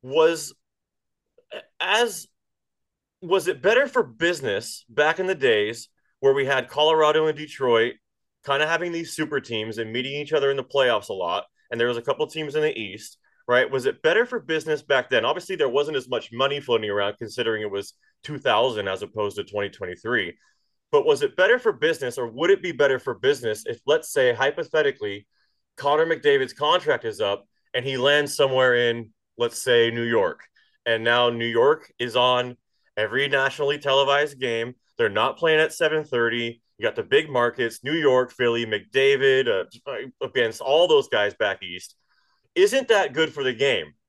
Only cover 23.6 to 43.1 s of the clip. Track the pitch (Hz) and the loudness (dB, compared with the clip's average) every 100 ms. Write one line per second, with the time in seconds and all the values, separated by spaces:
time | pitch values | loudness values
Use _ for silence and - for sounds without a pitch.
23.6 | - 120 - 156 - 147 127 117 135 151 | -8 -10 0 0 0 2 2 2 0 -2
24.6 | 165 156 147 131 104 101 _ _ _ _ | -2 0 0 0 -8 -10 _ _ _ _
25.6 | _ - 131 151 165 160 143 139 127 - | _ -6 0 2 2 2 4 4 2 -2
26.6 | 147 175 156 127 113 101 104 101 _ _ | 0 2 2 -2 -2 -2 -2 -2 _ _
27.6 | _ 123 127 131 135 147 143 - 139 131 | _ -6 -4 0 2 2 0 0 0 4
28.6 | 127 120 120 117 110 _ _ - 117 - | 4 4 0 -2 -8 _ _ -4 -4 -4
29.6 | - 120 117 117 117 113 92 - - _ | 2 4 4 0 0 2 0 -4 -18 _
30.6 | _ _ - 113 117 120 120 117 117 113 | _ _ -4 -2 2 2 2 0 -2 4
31.6 | 127 156 - _ 120 117 123 123 123 123 | 4 2 -2 _ -4 2 2 2 -2 -10
32.6 | _ _ _ - 107 120 139 139 135 - | _ _ _ -6 -4 -2 0 0 0 -2
33.6 | 143 147 143 135 139 139 147 139 127 117 | -4 -2 0 2 2 2 0 -4 -4 -4
34.6 | 120 127 _ _ 113 101 120 - 165 156 | -6 -12 _ _ -2 0 -2 0 0 2
35.6 | 156 - 151 156 151 123 117 120 117 117 | 0 0 -2 -2 -4 -2 0 -2 -6 -10
36.6 | _ _ 107 - 104 135 156 131 120 117 | _ _ -4 -4 0 0 2 0 0 0
37.6 | 117 - 131 160 147 127 127 - 120 117 | -6 -4 -6 0 2 2 0 0 0 0
38.6 | 117 104 92 135 139 139 135 131 120 98 | -2 -4 -2 0 2 4 4 2 2 -2
39.6 | 90 117 - 120 131 _ 131 135 113 110 | -4 -12 -14 -12 -12 _ -6 0 -2 -2
40.6 | - 151 175 151 131 113 104 98 104 95 | 2 4 6 4 4 0 0 0 -4 -2
41.6 | 92 87 - _ _ _ _ _ _ - | -10 -16 -16 _ _ _ _ _ _ 2
42.6 | 196 262 262 214 147 | 4 4 2 2 2